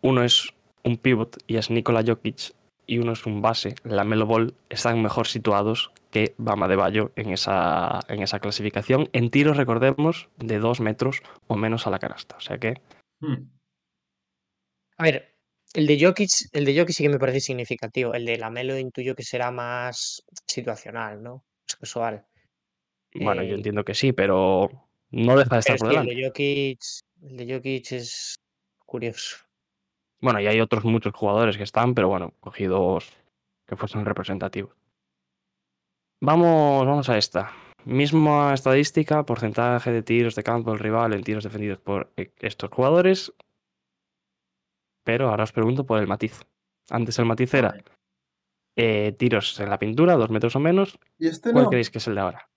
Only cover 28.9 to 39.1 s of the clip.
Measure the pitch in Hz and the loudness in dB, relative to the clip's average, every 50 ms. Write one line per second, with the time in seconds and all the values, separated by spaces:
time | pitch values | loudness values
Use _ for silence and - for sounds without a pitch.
28.9 | - 123 113 117 110 - - - - - _ _ _ _ _ _ _ _ _ _ | -10 -8 -8 -8 -8 -10 -12 -14 -14 -16 _ _ _ _ _ _ _ _ _ _
29.9 | _ _ _ _ _ _ - 127 117 104 101 104 107 113 113 110 - 110 104 113 | _ _ _ _ _ _ 0 0 2 2 2 2 2 2 2 2 0 0 2 2
30.9 | 113 113 - 104 104 - 110 104 101 110 117 110 98 101 101 - _ 113 117 123 | 0 0 0 -2 -4 -2 0 2 4 4 2 2 0 -2 -8 -4 _ 0 0 2
31.9 | 123 120 104 92 98 90 87 85 _ _ _ - - - 101 95 92 95 92 90 | 2 2 2 2 2 0 -4 -8 _ _ _ -18 -8 -6 -4 0 0 2 2 2
32.9 | 95 - - - _ _ _ _ _ _ _ _ _ _ _ _ 101 - - 110 | 0 -2 -4 -10 _ _ _ _ _ _ _ _ _ _ _ _ -10 -10 -10 -8
33.9 | - 107 104 101 101 - 92 - 98 95 92 95 - 98 98 - _ _ _ _ | -6 -6 -4 -4 -4 -6 -6 -8 -8 -8 -8 -8 -8 -10 -12 -12 _ _ _ _
34.9 | _ _ _ _ _ _ _ _ _ _ _ _ _ _ _ _ _ _ _ _ | _ _ _ _ _ _ _ _ _ _ _ _ _ _ _ _ _ _ _ _
35.9 | _ _ _ _ _ _ - 143 156 170 175 170 165 156 151 147 139 135 131 131 | _ _ _ _ _ _ 2 4 4 6 6 6 6 6 6 4 4 4 4 2
36.9 | 143 147 135 127 120 107 104 - - 90 98 - - - - - - _ _ 120 | 2 0 2 2 2 2 0 0 -2 -4 -4 -4 -12 -20 -20 -20 -20 _ _ -2
37.9 | 123 131 143 143 151 160 151 151 147 147 147 143 139 135 135 131 131 139 147 147 | 0 2 2 4 4 4 6 6 4 4 4 2 2 2 2 4 4 4 4 2
38.9 | - 160 151 - | 0 0 0 2